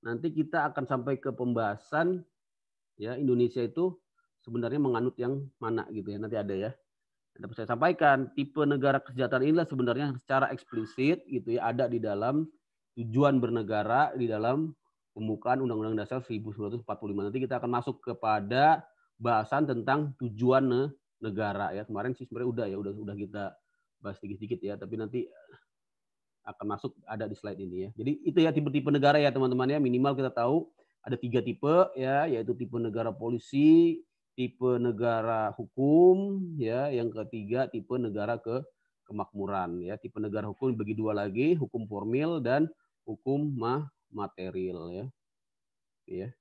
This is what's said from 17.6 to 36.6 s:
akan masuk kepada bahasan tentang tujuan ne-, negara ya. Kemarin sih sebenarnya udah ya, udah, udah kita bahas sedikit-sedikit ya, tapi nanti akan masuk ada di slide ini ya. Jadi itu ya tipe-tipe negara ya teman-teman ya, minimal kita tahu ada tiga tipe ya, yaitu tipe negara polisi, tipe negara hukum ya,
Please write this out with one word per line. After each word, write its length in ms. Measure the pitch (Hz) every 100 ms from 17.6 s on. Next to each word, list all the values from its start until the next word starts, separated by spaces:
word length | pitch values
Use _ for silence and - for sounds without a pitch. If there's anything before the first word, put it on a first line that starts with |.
akan 100 | 120 120
masuk 200 | 123 127
kepada 800 | - 113 110 107 101 127 147 160 - _ _ _
bahasan 480 | 117 110 107 143 151
tentang 480 | 120 113 139 147 131
tujuan 480 | 123 107 123 131
ne-, 280 | 131 123 143 143 _ _
negara 560 | 110 98 107 98 98 95
ya. 80 |
Kemarin 320 | 107 104 117 127
sih 80 |
sebenarnya 260 | 127 117 123 120
udah 100 | 107
ya, 40 | 98
udah, 120 | 98 104
udah 200 | 104 101
kita 240 | 101 104 98 - _ _ _ _
bahas 160 | 101 101
sedikit-sedikit 480 | 101 101 107 123
ya, 160 | 98 101
tapi 160 | 98 110
nanti 320 | 107 123 - - - - _ _ _ _ _ _ _ _
akan 260 | - 101 104
masuk 240 | 104 - -
ada 240 | - 107 110
di 80 | 104
slide 240 | 104 92
ini 140 | 95 90
ya. 60 | 98
Jadi 180 | 113 117 147 180
itu 120 | 151
ya 100 | 165
tipe-tipe 380 | 151 147 143 139
negara 320 | 143 143 147
ya 80 | 143
teman-teman 420 | 131 131 127 131
ya, 80 | 151
minimal 380 | 135 123 139 135
kita 160 | 131
tahu 400 | - 120 160 160 _ _ _
ada 120 | - 123
tiga 280 | 120 120
tipe 480 | 113 - 143 170 185
ya, 320 | 131 131 139 165
yaitu 300 | 120 107 123
tipe 180 | 123 117
negara 320 | 113 107 113
polisi, 880 | 98 117 117 - 139 151 165 170 165 - _ _
tipe 480 | - 123 - 127 123
negara 720 | 120 107 120 113 113 113 107
hukum 880 | 98 107 - 139 160 180 185 196 196 180
ya, 320 | 156